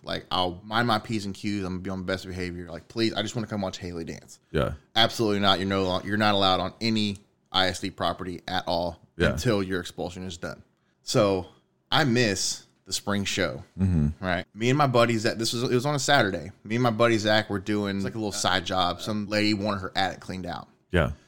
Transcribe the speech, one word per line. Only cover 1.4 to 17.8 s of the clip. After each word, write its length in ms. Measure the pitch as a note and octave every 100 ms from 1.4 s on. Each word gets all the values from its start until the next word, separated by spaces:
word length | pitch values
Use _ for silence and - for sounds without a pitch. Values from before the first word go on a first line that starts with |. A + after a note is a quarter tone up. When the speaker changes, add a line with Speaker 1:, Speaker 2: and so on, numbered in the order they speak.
| G#2+ G#2
Speaker 1:
I'm 100 | F#2
gonna 60 | F#2
be 80 | F#2+
on 100 | F#2+
my 40 | F2+
best 220 | F#2+ F#2
behavior. 420 | F#2 F2+ F2 E2+
Like, 180 | E2 -
please, 280 | A#2 A2+ -
I 80 |
just 120 | G#2 B2+
wanna 120 | G#2+
come 140 | G#2+
watch 180 | F#2+ -
Haley 240 | F2+ F2 E2
dance." 340 | - - - _
Speaker 2:
Yeah. 220 | D#2 C2 D2 _ -
Speaker 1:
"Absolutely 440 | A#2 - A2+ G2+
not. 180 | G2+ F#2+
You're 80 | G2
no 160 | G2
lo-, 180 | F#2 F#2 F#2+
you're 100 | G#2+
not 180 | G#2+ G2+
allowed 240 | G2 F#2
on 140 | F#2 -
any 380 | A2+ A2 G#2 F#2+ _ _ _
I 160 | F#2 F#2
S 100 | F2+
D 100 | G2
property 520 | - F2+ F2 F#2 F2 -
at 180 | F#2 -
all 320 | F2 F2 E2+ _ -
Speaker 2:
Yeah. 120 | E2+
Speaker 1:
until 320 | C2+ B2 G#2
your 160 | F#2 F#2
expulsion 460 | F2+ - E2 F#2 F#2
is 100 | F2
done." 240 | E2+ - - _ _ _
So 460 | - C3 G#2 F#2+ F2 _ _ _ _
I 120 | C#3
miss 580 | D3+ A#2 A#2 F#2 - - - _ -
the 60 |
spring 320 | G2 - G2+ G2
show, 380 | - F2 C2 F2+ -
Speaker 2:
Mm-hmm. 440 | F#2 E2+ D2+ D#2
Speaker 1:
right? 220 | F#2 F2+ -
Me 160 | G#2 A#2
and 80 | C#3
my 80 | D3
buddy 320 | A#2+ A#2 A2+
Zach, 200 | A2 F2+
this 140 | A2+
was, 100 | A#2+
it 100 | B2
was 140 | B2 C3
on 80 | D3
a 40 |
Saturday. 520 | C3 C#3+ G#2+ F#2 D2+ -
Me 120 | G#2 A#2
and 80 |
my 80 | B2
buddy 260 | A2 A#2 A2+
Zach 320 | G#2 G#2+ G#2
were 80 | G2+
doing, 460 | F#2+ G#2